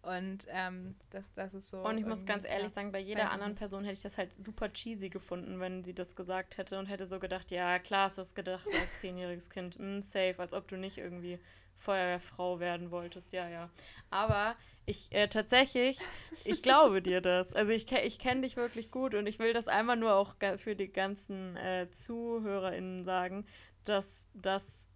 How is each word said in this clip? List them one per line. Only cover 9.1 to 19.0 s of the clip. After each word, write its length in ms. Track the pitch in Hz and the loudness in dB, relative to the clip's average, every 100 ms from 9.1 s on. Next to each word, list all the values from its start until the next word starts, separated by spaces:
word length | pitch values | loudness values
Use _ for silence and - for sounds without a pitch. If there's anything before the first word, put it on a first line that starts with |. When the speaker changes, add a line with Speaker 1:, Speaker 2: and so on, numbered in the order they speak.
| 180 180 175 - | -6 -6 -6 -8
Speaker 2:
Kind, 260 | - 180 - | -8 -8 -8
mm, 200 | 196 196 | -6 -4
safe, 340 | 196 202 185 185 | -2 0 0 0
als 140 | 180 | -6
ob 140 | 185 - | -6 -6
du 100 | 190 | -8
nicht 200 | 190 196 | -8 -8
irgendwie 420 | 180 175 175 175 - - - - | -10 -8 -10 -10 -14 -20 -20 -8
Feuerwehrfrau 800 | - 196 180 180 - - 180 175 | 0 2 2 0 -6 -4 -2 0
werden 300 | 175 175 175 | -2 -2 -4
wolltest“, 440 | 175 175 180 - | -6 -8 -12 -8
ja, 140 | 180 170 | -6 -6
ja. 200 | 170 170 - - - - | -8 -12 -14 -20 -20 -4
Aber 460 | 190 220 208 214 233 - - - | 0 4 4 2 -2 -14 -10 -6
ich, 240 | 208 - | -6 0
äh, 160 | 202 208 | 2 4
tatsächlich, 720 | 214 214 247 269 254 254 269 - - - 320 | 4 6 6 8 4 4 2 -8 -10 -12 -8
ich 200 | - 359 | -2 2
glaube 400 | 254 277 294 190 | 8 12 12 8
dir 180 | 180 180 | 4 4
das. 320 | 180 180 185 | 6 4 4
Also 180 | - 214 | 2 4
ich 140 | 226 220 | 2 2
ke-, 160 | 254 | 2
ich 160 | - - | 2 0
kenn 240 | 254 254 | 0 2
dich 140 | 262 - | 0 -2
wirklich 340 | 240 233 226 | -2 -4 -6
gut 240 | 254 | -2